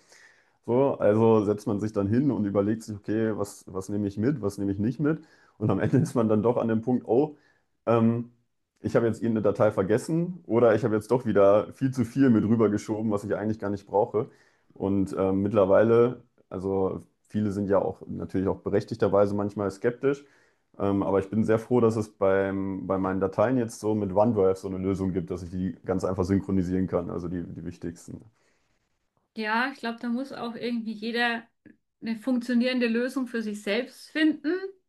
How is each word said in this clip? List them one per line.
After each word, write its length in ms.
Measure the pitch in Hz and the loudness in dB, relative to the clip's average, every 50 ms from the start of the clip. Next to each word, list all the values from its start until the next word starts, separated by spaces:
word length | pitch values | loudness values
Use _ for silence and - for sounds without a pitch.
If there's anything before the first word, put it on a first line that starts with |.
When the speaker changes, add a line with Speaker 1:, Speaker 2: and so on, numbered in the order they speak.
| _ _ - _ - - _ _ _ _ _ _ _ | _ _ -20 _ -20 -20 _ _ _ _ _ _ _
Speaker 1:
So, 300 | - 117 123 139 139 - - | 0 2 2 2 2 0 2
also 440 | - 104 104 110 113 113 113 110 104 | 2 4 4 6 6 6 6 6 4
setzt 220 | 98 104 104 - 127 | 2 -2 -2 -2 -4
man 120 | 104 101 | -4 -2
sich 140 | 101 107 110 | -4 -4 -2
dann 140 | 101 98 98 | -2 -2 0
hin 240 | 107 123 147 143 | 0 2 2 2
und 140 | 117 98 107 | 0 0 -2
überlegt 380 | 101 98 104 98 104 104 113 - | 0 0 0 0 0 -2 -4 -6
sich, 120 | - 107 98 | -10 -12 -12
„Okay, 400 | - - 104 110 113 110 107 98 | -6 -4 -2 -2 0 -2 -2 -4
was, 280 | 101 - - - - - | -6 -8 -8 -18 -20 -12
was 220 | 90 95 95 - | -10 -10 -8 -6
nehme 180 | 104 104 104 101 | -4 -4 -4 -4
ich 100 | 98 104 | -2 -2
mit, 240 | 104 131 156 127 | -2 -2 -2 -2
was 160 | 104 101 - - | -4 -6 -4 -4
nehme 120 | 98 98 | -4 -4
ich 80 | 98 98 | -2 -2
nicht 200 | 101 117 135 - | -2 -4 -2 -2
mit?“ 220 | 165 143 160 156 - _ _ _ _ _ _ _ | -2 -2 -2 -2 -6 _ _ _ _ _ _ _
Und 100 | 107 107 | -2 0
am 80 | 101 95 | 0 0
Ende 180 | - - - 131 | 0 2 2 2
ist 160 | - - - | 2 2 0
man 140 | 127 113 107 | 0 2 2
dann 140 | 110 107 101 | 2 2 2
doch 140 | 117 120 113 | 2 0 2
an 100 | 107 113 | 0 0
dem 120 | 113 110 | -2 -2
Punkt, 260 | 110 127 127 120 - - | 0 0 -2 -2 0 2
„Oh, 300 | 107 123 151 151 - _ _ _ _ _ _ _ _ _ _ - | 2 2 2 0 -4 _ _ _ _ _ _ _ _ _ _ 2
ähm, 440 | 117 117 113 113 117 120 120 117 _ _ _ _ _ _ _ _ _ _ | 2 4 4 2 2 0 -4 -10 _ _ _ _ _ _ _ _ _ _
ich 140 | - 107 - | -8 0 0
habe 120 | 127 113 113 | 2 2 2
jetzt 140 | 107 - 101 | -2 -2 -2
irgendeine 200 | 117 110 110 98 | -2 -2 2 0
Datei 280 | 104 98 - 107 107 | 0 2 4 2 2
vergessen 720 | 104 - 95 90 107 123 123 - 160 165 170 180 180 - - - | 2 0 0 2 2 0 0 0 -2 -2 -2 -4 -6 -12 -6 -2
oder 280 | 107 120 123 117 104 | 2 4 4 6 4
ich 80 | 110 113 | 4 2
habe 120 | 113 107 | 0 0
jetzt 160 | 107 107 - | 0 0 0
doch 140 | 120 123 - | 0 0 0
wieder 480 | 113 101 101 98 98 101 107 - - - | 2 4 6 6 8 6 4 2 0 -6
viel 180 | - 135 135 | -4 -4 -4
zu 140 | 131 131 117 | -2 -2 -4
viel 240 | 113 - 135 135 135 | -2 2 2 4 6
mit 140 | 117 104 - | 6 4 4
rübergeschoben, 680 | 101 117 113 113 104 101 104 - - 107 107 110 113 | 2 2 4 2 2 2 -2 -4 -4 -6 -4 -2 -2
was 120 | 101 101 - | -2 -4 -2
ich 100 | 101 87 | -4 -4
eigentlich 240 | 87 104 107 107 110 | -4 -2 -4 -4 -4
gar 100 | - 101 | -4 -6
nicht 160 | 101 98 - - | -6 -6 -8 0
brauche.“ 420 | 90 98 113 113 - 104 135 - _ _ _ _ _ _ _ _ _ | 2 2 2 2 0 -4 -4 -4 _ _ _ _ _ _ _ _ _
Und, 420 | - - 98 98 101 95 - - - | -4 -2 0 0 0 0 -2 0 -2
ähm, 240 | 95 95 95 98 | 0 0 0 0
mittlerweile, 840 | 98 101 104 107 98 92 95 98 110 113 113 117 120 123 131 - - _ _ _ _ _ | 0 2 4 4 4 6 6 6 6 6 6 6 4 4 2 -6 -14 _ _ _ _ _
also 540 | - 95 90 98 98 95 95 92 85 87 - _ _ _ _ _ | -12 -8 -6 -4 -2 0 -2 -2 -4 -6 -12 _ _ _ _ _
viele 220 | - 107 107 101 | -4 -4 -2 -2
sind 160 | 95 101 104 95 | -2 -2 -2 2
ja 100 | 98 92 | 2 2
auch 200 | 90 - - - - - | 2 0 -6 -8 -12 -12
natürlich 400 | 95 92 90 82 - 95 92 95 | -10 -10 -10 -6 -4 -2 0 0
auch 120 | 90 - | -2 -2
berechtigterweise 720 | _ 95 92 101 110 - 113 - 113 98 92 98 104 101 101 | _ -2 -2 -2 -2 -2 -4 -2 0 2 4 4 2 2 2
manchmal 360 | 104 101 101 101 107 101 98 | -2 -4 -4 -4 -4 -6 -6
skeptisch, 540 | 95 - - 117 120 120 - 135 143 139 - _ _ _ _ _ _ _ _ _ _ - | -6 -4 -4 -4 -4 0 -2 -2 -2 -2 -8 _ _ _ _ _ _ _ _ _ _ -4
ähm, 240 | 98 101 98 101 95 | -2 -2 0 0 -2
aber 160 | - 95 98 | 0 0 0
ich 100 | 95 - | -2 0
bin 140 | - 110 107 | -2 -2 2
sehr 160 | 92 110 110 | 2 2 0
froh, 200 | 113 - 123 123 | 0 0 2 4
dass 140 | 113 113 110 | 4 4 2
es 140 | 117 104 - _ _ | 0 -4 -6 _ _
beim, 720 | 101 98 95 98 98 98 98 98 95 98 95 95 - 92 | 0 2 2 2 0 0 -2 -4 -6 -6 -6 -8 -4 -4
bei 100 | 95 95 | -2 -2
meinen 220 | 95 95 92 95 | 0 -2 0 0
Dateien 380 | 95 92 - - 104 117 131 127 | -2 -2 0 2 2 2 2 0
jetzt 220 | 117 110 - - | -2 -4 -6 -6
so 160 | - 107 107 | -4 -2 -2
mit 180 | 107 104 95 90 | 0 -2 0 2
OneDrive 440 | 101 107 117 113 104 95 95 95 - | 2 2 2 4 2 2 2 2 0
so 100 | - 98 | -4 -8
eine 100 | 95 92 | -8 -4
Lösung 340 | 92 95 98 87 95 95 87 | -2 -2 -2 0 -2 -2 -2
gibt, 160 | 95 85 85 | -4 -4 -4
dass 120 | 92 85 90 | -8 -8 -8
ich 60 | 85 | -10
die 260 | 92 92 92 95 - - _ | -8 -6 -6 -6 -6 -8 _
ganz 180 | - 92 95 90 | -4 -4 -2 -2
einfach 180 | 87 92 92 92 | -2 -2 -2 0
synchronisieren 640 | 87 98 98 - - 98 95 90 87 90 92 95 85 | 2 2 0 0 0 -2 0 0 0 0 -2 -2 0
kann, 220 | - 90 87 87 | -2 -4 -4 -4
also 180 | 90 90 87 87 | -8 -8 -8 -8
die, 160 | 90 90 85 | -8 -8 -10
die 220 | 87 - - 82 | -10 -12 -12 -12
wichtigsten. 560 | 87 87 - - 85 82 - - - - - - - _ _ _ _ _ _ _ _ _ _ _ _ _ _ _ _ _ _ _ _ _ | -12 -12 -10 -12 -12 -12 -12 -18 -18 -18 -18 -20 -20 _ _ _ _ _ _ _ _ _ _ _ _ _ _ _ _ _ _ _ _ _
Speaker 2:
Ja, 360 | 226 220 214 220 226 254 277 | -10 -6 -2 -2 0 -2 -2
ich 80 | 277 - | -4 -8
glaub, 200 | - 233 233 226 | -8 -8 -8 -6
da 100 | - 240 | -6 -6
muss 220 | 233 240 277 277 - | -4 -4 -6 -8 -10
auch 220 | - - 240 226 | -10 -10 -10 -8
irgendwie 360 | - - 240 247 233 220 220 | -6 -6 -4 -4 -4 -6 -6
jeder 560 | 220 208 214 226 226 240 240 240 233 233 - _ _ _ _ - - _ _ _ _ _ | -8 -8 -8 -6 -2 -2 -2 -2 -2 -4 -8 _ _ _ _ -20 -20 _ _ _ _ _
eine 160 | - 226 226 220 | -8 -8 -8 -6
funktionierende 720 | - 262 254 247 240 - 247 233 240 254 254 254 240 233 | -2 -2 -2 -2 -2 0 0 2 2 2 0 0 0 0
Lösung 400 | 226 233 240 262 262 285 262 240 | 0 0 -2 -2 -4 -4 -6 -4
für 140 | - 233 | -6 -6
sich 200 | 220 220 208 208 - | -6 -6 -8 -8 -4
selbst 460 | 208 196 233 254 - - - - - | -4 -2 -2 -4 -6 -12 -20 -20 -8
finden 440 | _ 302 320 311 - - - 285 349 381 381 392 392 _ _ | _ 2 2 2 2 0 -2 -4 -4 -4 -6 -10 -14 _ _